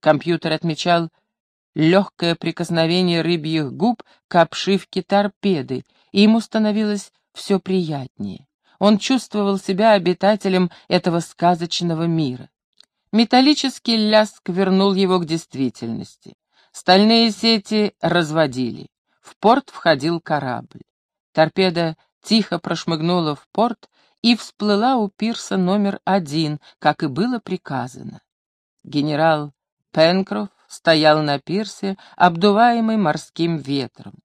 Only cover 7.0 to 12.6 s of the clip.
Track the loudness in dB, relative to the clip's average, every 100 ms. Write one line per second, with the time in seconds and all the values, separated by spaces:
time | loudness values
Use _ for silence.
7 | -8 _ _ -20 -4 -2 0 -2 -2 -6
8 | -10 _ -12 -12 _ _ _ _ 2 2
9 | 2 -4 -2 -4 -2 -2 -4 2 4 4
10 | 2 0 0 0 0 0 0 -4 _ 0
11 | 0 -2 -6 -2 0 0 -4 -4 -4 -2
12 | -2 0 -2 -6 -16 _